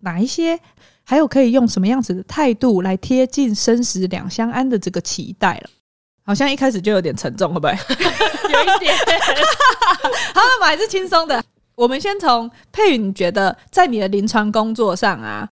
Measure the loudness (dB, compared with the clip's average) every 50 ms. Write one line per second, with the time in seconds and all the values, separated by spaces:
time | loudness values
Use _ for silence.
0 | -10 -6 -4 -2 -2 -2 -2 -2 -2 -2 -2 -4 _ _ _ _ _ _ _ _
1 | _ 0 2 2 2 2 4 4 4 4 4 4 2 2 2 0 0 0 0 0
2 | 0 -2 -4 -6 -8 -8 -4 0 0 0 0 2 2 2 2 2 2 0 -2 -2
3 | -2 0 2 2 2 2 0 0 0 0 0 0 0 2 2 2 0 -2 -2 -4
4 | -4 -4 -4 -6 -8 -8 -6 -4 -4 -4 -2 -2 -2 -2 -2 -2 -2 -4 -6 -6
5 | -6 -6 -8 -8 -8 -10 -6 -2 -2 -2 -2 -4 -8 -20 _ _ _ _ _ _
6 | _ _ _ _ _ -2 0 0 0 0 0 0 0 0 0 0 0 0 0 2
7 | 0 -2 -4 -4 -6 -6 -4 -2 -2 -2 -2 0 0 0 0 -2 -2 -4 -2 0
8 | 0 0 0 0 0 -2 -2 -2 -2 0 2 2 2 2 2 2 2 0 0 0
9 | 2 0 0 0 0 0 0 2 2 2 2 4 4 2 2 2 2 2 2 2
10 | 0 -4 -4 -4 -6 -2 2 4 4 4 4 4 4 2 2 0 -2 -2 -2 -4
11 | -2 0 0 0 2 0 -2 -4 -4 _ _ _ _ _ _ 0 0 0 0 -2
12 | -4 -4 -4 0 0 2 2 2 0 -6 -12 -18 _ _ -2 2 2 4 2 2
13 | 0 -2 -2 -2 -2 -2 0 0 0 0 -2 -4 _ _ 2 2 2 2 2 -2
14 | -2 -2 -2 -2 -2 0 0 0 0 0 0 0 0 0 -2 -2 0 0 0 0
15 | 0 -2 -2 -2 -6 -10 -10 -10 -10 -12 _